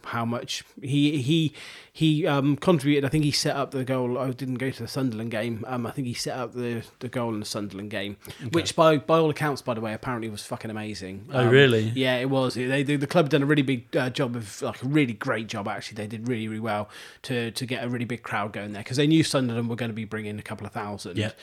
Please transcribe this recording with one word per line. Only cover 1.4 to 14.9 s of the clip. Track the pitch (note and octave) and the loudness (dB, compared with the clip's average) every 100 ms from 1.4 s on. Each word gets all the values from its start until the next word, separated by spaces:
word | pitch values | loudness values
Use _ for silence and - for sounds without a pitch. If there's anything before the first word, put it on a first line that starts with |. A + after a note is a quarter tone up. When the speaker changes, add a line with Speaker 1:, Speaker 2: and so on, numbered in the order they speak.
| D#3 - - - - | 2 -2 -12 -18 -20
Speaker 1:
he, | - D#3+ D3+ F3 | 2 4 4 4
um, | C#3 C#3+ C#3 | 4 4 2
contributed. | - E3+ C#3 D3 C3+ | 4 4 4 4 4
I | |
think | D#3 D3 | 2 2
he | |
set | - D3+ C#3 | 2 0 0
up | C3 | -2
the | C3+ | -4
goal. | B2+ C3 B2 B2+ | -2 0 0 -2
I | C3 | -2
didn't | B2 C3 B2 | -4 -4 -4
go | C3 | -4
to | - | -4
the | A#2 | -6
Sunderland | C#3+ C3 A2 A#2 | -2 -2 -2 -4
game. | A2 A#2 A2 A#2+ | -2 -2 -4 -4
Um, | B2+ A#2 | -6 -4
I | |
think | - B2 | -4 -4
he | |
set | A#2 D3+ B2 | -4 -4 -4
up | A#2+ | -6
the, | B2 A#2+ A2+ - - | -4 -4 -4 -6 -12
the | B2 | -8
goal | B2+ A#2 | -4 -2
in | G#2+ | -2
the | G#2 | -4
Sunderland | A2 G2+ F#2+ G#2 | -6 -6 -8 -8
game, | G#2 G2+ G2+ - - | -6 -6 -8 -14 -12
Speaker 2:
Okay. | C3 | -2
Speaker 1:
which | E3 D#3 - | 0 0 6
by, | D#3+ D3+ | 6 6
by | - E3 | 4 4
all | D#3 | 4
accounts, | - D3 C3 | 2 -2 -2
by | - | -4
the | A2+ | -4
way, | A2+ | -4
apparently | G#2+ C3 A#2+ A2+ | -4 -4 -4 -6
was | G#2 | -8
fucking | - B2 A2+ | -8 -8 -6
amazing. | G#2+ G#2+ G2+ F#2+ G2 G#2+ | -6 -6 -8 -8 -10 -4
Speaker 2:
Oh, | C3 | 2
Speaker 1:
Um, | A#2+ | 6
Speaker 2:
really? | C3 C3+ A2+ A2 | 8 8 6 4
Speaker 1:
yeah, | B2+ B2+ B2+ | 2 2 2
it | C3+ | 2
was. | C3+ B2+ B2 | 2 2 0
They, | B2+ C#3 | 0 0
they, | C#3+ D3 | 2 0
the | C#3+ | 2
club | F3 D3 | 2 4
done | D3 | 4
a | C#3 | 4
really | D3 | 4
big, | C3+ B2+ - D#3+ | 2 -2 -2 0
uh, | B2+ | 0
job | A#2+ C3 A#2+ | 0 -2 -2
of, | G#2 - | -8 -6
like, | B2+ - | -6 -4
a | |
really | B2+ | 0